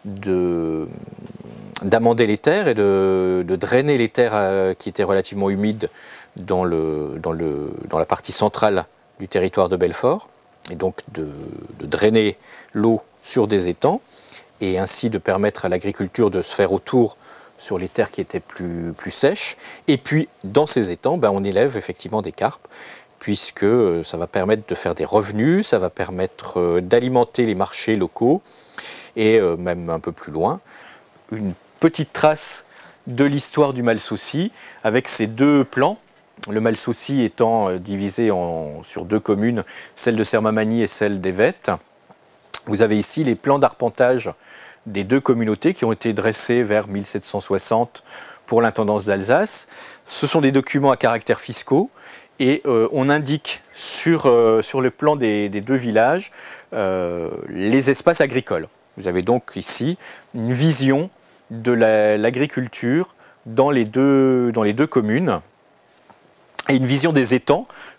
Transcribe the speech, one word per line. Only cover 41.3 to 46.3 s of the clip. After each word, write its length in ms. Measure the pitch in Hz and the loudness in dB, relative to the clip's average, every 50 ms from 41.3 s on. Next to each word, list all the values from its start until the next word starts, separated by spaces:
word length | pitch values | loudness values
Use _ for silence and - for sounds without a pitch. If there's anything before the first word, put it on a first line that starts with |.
| 90 98 117 165 - - - - 90 - - _ _ _ _ - - _ _ _ _ _ _ _ - - - | 2 2 2 2 2 -2 -4 -4 -4 -4 -8 _ _ _ _ -20 -20 _ _ _ _ _ _ _ -8 -6 -4
Vous 160 | - 107 107 | -2 2 2
avez 160 | 113 107 107 | 4 4 4
ici 260 | 107 101 - - 156 156 | 2 2 2 0 0 0
les 120 | 127 113 | 0 -2
plans 240 | - - 143 139 139 | 0 0 0 2 4
d'arpentage 720 | 135 120 - - 123 117 - - 127 123 131 123 - 95 - _ _ - - - - - - _ - | 2 2 2 -2 -4 -4 0 2 2 2 2 0 -2 -6 -10 _ _ -20 -20 -20 -20 -20 -20 _ -14
des 160 | 113 98 101 98 | -8 -6 -6 -2
deux 180 | 98 131 139 | 0 0 2
communautés 540 | - - 123 117 113 107 107 - - 165 185 | 2 2 0 2 0 -2 -2 0 0 -2 0
qui 100 | - 123 | 0 -2
ont 60 | 113 | -2
été 200 | 107 - - 117 | -2 -2 -2 -2
dressés 520 | 104 104 98 110 | -2 0 0 0